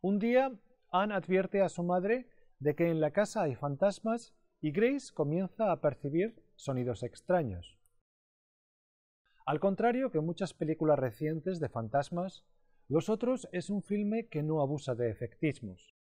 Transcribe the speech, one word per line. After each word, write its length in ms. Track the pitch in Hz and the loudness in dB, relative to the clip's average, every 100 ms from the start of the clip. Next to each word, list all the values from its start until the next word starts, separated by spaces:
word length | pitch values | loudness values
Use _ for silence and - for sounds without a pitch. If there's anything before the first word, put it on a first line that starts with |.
Un 160 | 180 202 | 2 2
día, 340 | 226 247 269 240 _ _ _ | 4 4 2 -2 _ _ _
Anne 240 | 180 208 | 0 2
advierte 480 | 202 - 185 190 196 | 0 2 2 2 2
a 80 | 185 | 2
su 140 | - | 2
madre 440 | 175 180 185 240 247 _ _ _ | 0 0 2 -2 -2 _ _ _
de 160 | 139 | -2
que 160 | 147 170 | 2 2
en 120 | 160 | 4
la 100 | 151 | 2
casa 320 | 170 208 220 | 2 0 2
hay 100 | 170 | 0
fantasmas 800 | 123 143 139 196 196 220 233 - _ _ _ | 0 -4 2 2 2 -2 -4 -4 _ _ _
y 100 | 151 | -2
Grace 420 | 151 233 277 - | 2 2 2 -4
comienza 580 | - 147 165 190 - 220 | -2 0 0 -2 0 0
a 80 | 160 | 2
percibir 640 | 151 135 143 156 208 - _ _ | 2 0 -2 0 -2 -4 _ _
sonidos 480 | - 131 123 117 | -6 -2 -2 -4
extraños. 760 | 120 - - 180 139 90 - _ _ _ _ _ _ _ _ _ _ _ _ _ _ _ _ _ - | -6 -10 0 0 2 -4 -10 _ _ _ _ _ _ _ _ _ _ _ _ _ _ _ _ _ -4
Al 140 | 147 | -2
contrario 500 | 196 190 226 240 262 | 0 0 0 0 -2
que 120 | 160 | -2
muchas 340 | 156 175 190 - | -4 -4 -6 -4
películas 420 | 156 156 156 147 | -4 0 2 4
recientes 640 | 131 - 151 160 160 185 | 2 -2 -4 -4 -4 -4
de 100 | 139 | -4
fantasmas, 760 | 120 113 139 143 175 185 - _ _ _ _ _ | -4 -2 -2 -2 -4 -6 -8 _ _ _ _ _
Los 220 | 143 165 | -2 0
Otros 380 | 214 247 254 - | -2 0 -2 -4
es 180 | 180 175 | -6 -4
un 140 | 202 | -6
filme 440 | - 208 208 220 226 | -2 -2 0 -2 -4
que 140 | 151 | -4
no 180 | 151 156 | 0 2
abusa 360 | 139 147 - 117 | 2 0 -4 0
de 160 | 120 | 0
efectismos. 840 | 110 120 - 156 135 107 92 _ _ | -2 -8 -2 -2 -2 -8 -12 _ _